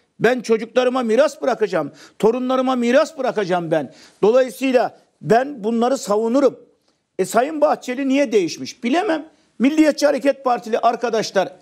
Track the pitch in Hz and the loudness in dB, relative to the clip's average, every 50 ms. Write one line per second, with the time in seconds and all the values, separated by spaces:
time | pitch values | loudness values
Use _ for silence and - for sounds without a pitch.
0 | _ _ _ - 196 226 254 254 190 - 226 220 233 - - 247 254 247 247 262 | _ _ _ -2 0 0 0 0 -2 -2 -2 -2 -2 -2 -2 0 0 0 0 -2
1 | 247 220 214 247 302 294 - - 285 262 226 226 220 185 185 165 147 143 - - | -2 0 2 2 2 2 0 -4 -4 -4 -2 -2 -2 -2 -2 -2 -4 -6 -10 -16
2 | - - _ - - 220 233 254 254 254 262 262 262 254 262 247 240 233 240 285 | -20 -20 _ 0 0 2 2 2 -2 -2 0 0 0 0 0 0 0 2 4 2
3 | 311 294 - 285 254 233 185 208 208 160 180 175 170 156 165 156 139 - - - | 2 2 -2 -6 -6 -4 -4 -4 -4 -2 -2 -4 -2 -2 -2 -2 -2 -4 -12 -20
4 | - - _ - 185 202 233 262 262 254 - - 262 269 240 247 208 156 - _ | -20 -20 _ 0 2 4 4 4 2 0 -2 -4 -2 0 2 2 0 0 -4 _
5 | _ _ _ _ - 151 208 240 269 285 294 240 190 220 233 226 226 247 269 262 | _ _ _ _ -2 2 2 2 2 0 -6 -8 -4 -2 0 0 0 0 0 -2
6 | - 190 208 214 226 226 240 269 269 247 - - - _ _ _ _ _ _ _ | -2 -2 -2 0 0 0 0 2 2 2 0 -2 -16 _ _ _ _ _ _ _
7 | _ _ _ - 190 180 - 220 254 302 320 294 294 302 247 - - 254 254 254 | _ _ _ -6 -6 -2 0 0 0 0 -2 0 0 0 0 0 -4 -8 -6 -4
8 | 277 269 262 285 285 233 233 208 180 151 - - 131 117 - _ - 240 269 339 | -2 0 0 0 0 2 2 0 0 0 -4 -8 -12 -14 -12 _ -6 -2 -2 -2
9 | 403 427 320 302 - - _ _ _ _ _ - 220 277 311 311 311 302 277 285 | -2 -2 -4 -4 -6 -10 _ _ _ _ _ -2 0 0 4 4 2 2 2 2
10 | 285 294 285 262 - 277 269 - - 262 240 233 - 220 220 226 - 233 240 226 | 2 0 0 0 0 -2 -2 -2 -2 -2 -2 -2 -4 -4 -4 0 0 0 0 0
11 | 247 240 220 220 202 - - 196 175 - - - | -2 -2 -2 -2 -2 -2 0 -2 -2 -2 -4 -8